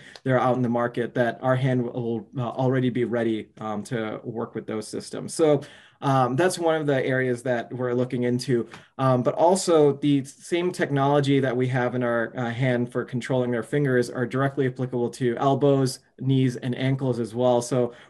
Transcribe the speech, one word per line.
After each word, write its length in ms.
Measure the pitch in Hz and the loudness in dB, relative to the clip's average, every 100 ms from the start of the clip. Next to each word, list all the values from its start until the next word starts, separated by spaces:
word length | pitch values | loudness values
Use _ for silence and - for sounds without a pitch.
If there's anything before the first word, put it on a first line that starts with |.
| - - | -10 -8
they're 160 | 135 127 | 0 2
out 160 | 127 | 2
in 80 | 123 | 2
the 60 | 123 | 0
market, 460 | 120 120 120 117 | 0 -2 -2 -4
that 260 | 127 117 - | 0 -2 0
our 140 | 131 127 | 0 2
hand 260 | 131 127 | 2 0
will, 460 | 120 127 117 117 104 - | -2 -4 -4 -4 -6 -6
uh, 120 | 120 | -6
already 400 | - 131 131 127 | -2 0 2 0
be 140 | 123 | 0
ready, 440 | 113 120 117 110 104 - | -2 0 0 -2 -6 -12
um, 240 | 110 104 | -8 -8
to 380 | 101 120 110 107 | -6 -6 -6 -8
work 320 | - 110 117 | -10 -8 -8
with 140 | 117 - | -8 -8
those 180 | 110 104 | -8 -8
systems. 480 | 110 - 107 101 | -10 -10 -10 -8
So, 280 | - 156 143 - - - _ | 0 4 2 0 -16 -20 _
um, 320 | 139 131 123 | 0 2 2
that's 240 | 131 185 180 | 2 0 0
one 180 | 165 160 | 0 0
of 100 | 147 | 0
the 180 | 131 | 0
areas 380 | 123 131 127 120 | 0 0 0 -2
that 280 | 127 120 - | -2 -4 -4
we're 220 | 123 127 | -6 -2
looking 300 | 123 123 123 | -2 -2 -2
into. 440 | 123 123 139 120 113 - - - | -2 -2 0 -2 -2 -10 -16 0
Um, 260 | 131 123 | 2 4
but 120 | 113 | 2
also 580 | - 165 190 185 160 147 | 2 4 4 4 6 6
the 320 | 139 147 139 | 4 2 0
same 480 | 135 - - 175 180 | -2 -12 -6 -2 -2
technology 680 | 180 151 139 135 147 139 139 | -2 -2 0 2 4 4 2
that 140 | 131 | 2
we 140 | 120 127 | 0 0
have 260 | 127 123 | 0 0
in 80 | 127 | 0
our, 300 | 120 117 113 | 0 0 -2
uh, 140 | 120 120 | -4 -6
hand 420 | 117 131 123 120 | -2 0 0 -2
for 140 | 127 | -4
controlling 500 | 113 120 - 131 123 | -6 -6 -2 0 0
our 80 | 120 | -2
fingers 460 | 110 147 143 127 123 | -2 0 2 2 0
are 160 | - | -2
directly 420 | 117 131 139 143 131 | -2 0 -2 0 -2
applicable 440 | 131 127 123 120 | -2 -4 -2 -4
to 260 | - 127 - | -2 -2 0
elbows, 600 | 139 135 143 139 131 - _ - | 2 4 4 4 2 -2 _ -6
knees, 380 | 131 135 131 123 | 0 2 2 0
and 180 | 131 | -6
ankles 460 | - 131 135 135 117 | -2 -2 0 0 -2
as 140 | 113 | -4
well. 260 | 117 127 120 | 0 2 2
So 320 | 120 127 120 - - | 2 0 -2 -4 -6